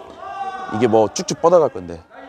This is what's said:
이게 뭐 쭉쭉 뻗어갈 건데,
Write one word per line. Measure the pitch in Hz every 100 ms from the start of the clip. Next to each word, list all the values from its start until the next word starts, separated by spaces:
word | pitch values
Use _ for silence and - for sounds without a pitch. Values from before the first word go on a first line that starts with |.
| - - - - - - - 107
이게 | 120
뭐 | 113 104
쭉쭉 | - 185 143
뻗어갈 | 165 175 139
건데, | 104 87 85 - -